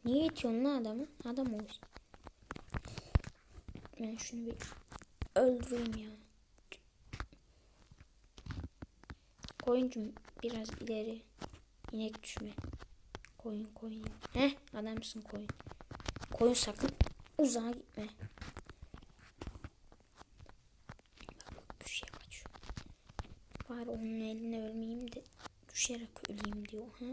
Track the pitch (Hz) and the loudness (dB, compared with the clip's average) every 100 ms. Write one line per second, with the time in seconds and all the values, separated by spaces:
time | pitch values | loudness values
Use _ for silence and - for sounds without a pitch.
0 | 240 269 320 320 240 226 277 277 226 226 | 4 4 4 4 2 4 4 4 0 -2
1 | 302 - 240 247 262 214 214 - - - | -6 -6 -4 0 0 -2 -6 -12 -14 -16
2 | - - - - - - - - - - | -16 -18 -18 -20 -14 -12 -6 -6 -4 -10
3 | - - - - - - - - - - | 0 0 0 -16 -20 -18 -14 -14 -16 -8
4 | 226 226 - 240 233 - - - - - | -6 -6 -8 -6 -6 -6 -10 -12 -14 -16
5 | - - - - 254 247 - 240 233 220 | -16 -8 2 8 8 6 0 0 0 -2
6 | 214 214 - - _ - - - - _ | -6 -14 -20 -20 _ -20 -16 -16 -16 _
7 | - - - - - - - - - - | -16 -10 -10 -10 -20 -20 -20 -20 -20 -20
8 | - - - - - - - - - - | -20 -20 -20 -16 -8 -8 -8 -10 -16 -14
9 | - - - - - - - 247 254 240 | -16 -16 -16 -16 -14 -4 4 4 4 0
10 | 214 - - - 233 226 220 220 226 220 | -6 -8 -16 -6 -4 -4 -6 -6 -4 -4
11 | 220 226 - - - - - - - 220 | -4 -8 -14 -12 -12 -12 -20 -14 -6 -2
12 | 220 220 - - 208 - - - - - | -2 -4 -6 -6 -6 -8 -8 -10 -14 -18
13 | - - - - 226 214 214 - 226 220 | -14 -14 -14 -10 -6 -6 -6 -10 -10 -8
14 | 214 - - 247 277 277 - 220 220 220 | -8 -10 -4 4 4 2 -10 -6 -4 0
15 | - 220 208 208 208 - - - - - | 0 -2 -6 -8 -8 -10 -10 -14 -14 -6
16 | - - - - 233 247 - 202 277 - | -6 -6 -8 6 12 12 12 10 0 4
17 | - - - - 277 240 226 240 - - | 2 2 -6 4 8 8 6 -4 -6 -8
18 | 214 - - - - - - - - - | -8 -10 -14 -12 -12 -12 -14 -18 -16 -16
19 | - - - - - - - - - - | -18 -20 -20 -10 -10 -8 -16 -16 -20 -20
20 | - - - - - - - - - - | -20 -20 -20 -20 -20 -20 -20 -20 -18 -18
21 | - - - - - - - - - - | -20 -16 -16 -10 -10 -10 -14 -12 -6 -6
22 | - - - - - - - - - - | -6 -14 -14 -14 -14 -14 -10 -10 -12 -18
23 | - - - - - - - 240 240 226 | -10 -10 -10 -16 -18 -14 -8 -6 -4 -4
24 | 226 226 220 220 226 226 220 226 226 233 | -4 -2 -4 -4 -4 -4 -4 -4 -4 -6
25 | 240 - - - - - - - - 233 | -8 -10 -14 -16 -18 -18 -8 0 0 0
26 | 226 - - 208 208 208 208 214 226 - | -8 -8 -6 -4 -4 -4 -6 -8 -10 -10
27 | 247 | -8